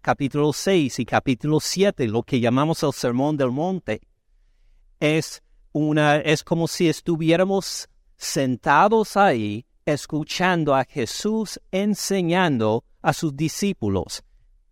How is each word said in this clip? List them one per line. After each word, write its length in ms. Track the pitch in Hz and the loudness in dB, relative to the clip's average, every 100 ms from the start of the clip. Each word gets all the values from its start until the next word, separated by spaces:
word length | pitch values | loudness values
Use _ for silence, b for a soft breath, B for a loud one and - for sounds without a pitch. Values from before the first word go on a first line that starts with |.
capítulo 520 | - 120 139 147 147 | -2 -2 -2 0 0
seis 460 | 135 - 190 139 - | 0 2 2 2 -2
y 60 | 120 | -2
capítulo 540 | 117 143 123 147 151 | 0 0 -2 0 0
siete, 480 | - 180 202 - 120 | 0 0 0 0 -2
lo 160 | 110 | -2
que 160 | - 127 | 0 0
llamamos 420 | 117 127 151 160 | 2 2 2 0
el 100 | 151 | -2
Sermón 420 | - 127 120 143 151 | -2 -2 0 0 0
del 160 | 131 | -2
Monte. 500 | 131 175 190 - 110 _ _ _ _ _ _ _ _ _ - | -2 -4 -4 -6 -8 _ _ _ _ _ _ _ _ _ -4
Es 420 | 151 156 - - _ _ _ | 0 0 -2 -10 _ _ _
una, 440 | 147 151 151 151 147 | -2 0 2 4 2
es 260 | 156 156 | 2 0
como 240 | - 165 165 | 0 -2 -2
si 200 | - 170 | 0 0
estuviéramos 1000 | 151 - 165 160 165 190 196 - - - _ _ - | 0 -2 -2 2 2 2 0 -2 -10 -14 _ _ -14
sentados 1000 | - 170 135 120 160 143 202 220 208 202 | -6 -2 -2 0 2 4 4 4 0 2
ahí 480 | 202 123 104 104 - _ - | 4 2 -2 -6 -10 _ -4
escuchando 920 | 147 - 151 156 - 180 175 147 135 | -4 -4 -6 -6 -2 0 2 2 0
a 100 | 127 | 0
Jesús 760 | 143 113 - 208 220 208 - _ | -4 -6 -4 -2 -2 -4 -10 _
enseñando 1120 | 190 208 196 - 196 170 180 180 127 107 113 - _ | -2 0 -2 -2 0 2 2 2 2 0 -2 -4 _
a 100 | - | -2
sus 240 | 143 160 135 | 0 -2 -2
discípulos, 880 | 160 - 202 190 - 95 - - - _ _ _ _ | -4 -2 -4 -2 -2 -2 -4 -10 -16 _ _ _ _